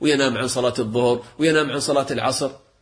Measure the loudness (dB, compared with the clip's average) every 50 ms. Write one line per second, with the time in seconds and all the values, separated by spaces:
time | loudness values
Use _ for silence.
0 | 0 2 2 2 2 0 0 -2 -4 -2 -2 0 0 0 0 -2 -4 -2 0 2
1 | 2 2 2 0 -4 -12 -4 0 0 2 2 2 0 0 -4 -4 -4 0 0 0
2 | 0 0 -4 -2 -2 -2 -2 -2 -4 -6 -6 -10 _ _ _ _